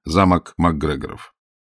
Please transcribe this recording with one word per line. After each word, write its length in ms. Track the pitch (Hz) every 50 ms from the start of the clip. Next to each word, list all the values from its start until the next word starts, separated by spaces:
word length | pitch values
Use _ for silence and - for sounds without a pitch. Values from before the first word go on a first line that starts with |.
| -
Замок 500 | - 80 95 98 92 90 85 - - -
Макгрегоров. 760 | - 82 85 80 73 78 76 73 65 - - - - - - _ _ _ _ _ _